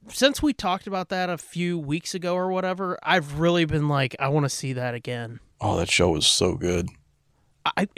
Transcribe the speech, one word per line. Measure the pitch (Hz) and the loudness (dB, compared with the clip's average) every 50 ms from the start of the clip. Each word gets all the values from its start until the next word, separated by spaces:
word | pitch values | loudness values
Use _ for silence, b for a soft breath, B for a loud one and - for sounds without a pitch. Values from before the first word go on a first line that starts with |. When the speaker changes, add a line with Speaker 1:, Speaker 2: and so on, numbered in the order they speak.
| _ - | _ -12
Speaker 1:
Since | - - 247 285 277 - - | -2 2 2 2 2 2 -2
we | 294 - | -2 -2
talked | - - 185 180 - - | -2 -4 -4 -4 -4 -6
about | 202 196 185 180 - | -6 -6 -6 -6 -4
that | 190 185 180 180 | -4 -4 -4 -4
a | 175 | -4
few | 151 - - - 170 175 175 175 170 | -8 -10 -10 -6 -4 -2 -2 -2 -4
weeks | 147 139 147 175 - - - | -4 -4 -4 -4 -4 -6 -8
ago | 185 165 175 180 | -6 -4 -2 -2
or | 180 180 185 | -2 -2 -2
whatever, | 185 185 185 185 185 180 196 180 180 - | -2 -2 -2 -2 -4 -4 -4 -4 -6 -4
I've | - - 175 185 151 143 143 151 | 0 2 2 2 2 0 0 2
really | 165 175 175 175 165 | 4 4 6 4 4
been | 151 156 151 147 | 2 2 2 2
like, | 147 143 139 135 123 - - | 2 2 2 0 0 -2 -2
"I | 135 | 0
wanna | 139 143 156 143 131 | 2 2 2 2 2
see | - - - 131 131 | 0 -2 -4 -4 -4
that | 123 123 123 120 | -4 -4 -4 -6
again." | 120 - - 123 120 117 113 117 120 - _ _ - | -6 -8 -8 -8 -6 -8 -10 -12 -14 -18 _ _ -4
Speaker 2:
Oh, | - 107 95 | -2 0 0
that | 87 87 - | 0 0 2
show | - - 87 90 | 4 4 6 4
was | 80 76 - | 4 4 4
so | - - - 90 90 87 | 2 4 4 2 2 2
good. | 90 90 90 90 87 87 90 - _ _ _ _ _ _ _ _ _ _ _ _ _ - 151 - | 0 0 0 0 0 -2 -4 -8 _ _ _ _ _ _ _ _ _ _ _ _ _ -4 -2 -2
Speaker 1:
I, | - 190 - - | 0 -2 -2 -4